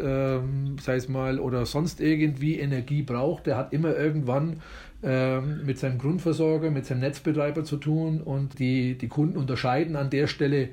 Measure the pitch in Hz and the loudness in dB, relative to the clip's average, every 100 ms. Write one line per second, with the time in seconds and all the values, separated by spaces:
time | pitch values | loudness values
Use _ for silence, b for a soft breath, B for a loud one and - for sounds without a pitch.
0 | 143 135 135 131 131 139 139 139 - 127 | -2 0 0 0 -2 -2 -4 -4 -2 -2
1 | 127 131 131 131 127 123 117 143 165 - | 0 -2 0 0 0 0 0 0 -2 0
2 | 151 156 156 135 147 160 143 131 120 147 | 2 4 2 2 0 0 0 -2 0 -2
3 | 127 120 139 170 - 113 110 147 160 139 | 0 0 0 0 0 0 0 0 2 2
4 | 151 156 127 131 160 165 B B B B | 2 0 0 0 0 -4 B B B B
5 | 135 131 131 131 135 151 147 131 135 127 | 0 2 2 0 -2 -4 -4 -2 -2 0
6 | 139 175 170 156 160 160 160 143 120 123 | 0 0 0 2 4 2 2 0 -2 0
7 | 135 143 170 151 147 151 156 143 151 156 | -2 -2 0 2 2 0 -2 -2 0 0
8 | 160 160 156 139 139 - 127 131 127 127 | 2 0 -2 -2 -2 0 0 2 2 -2
9 | 120 - 156 185 131 123 190 185 170 147 | -4 2 2 2 -2 0 2 2 2 0
10 | 139 135 - - 143 143 127 | 0 2 0 2 2 2 0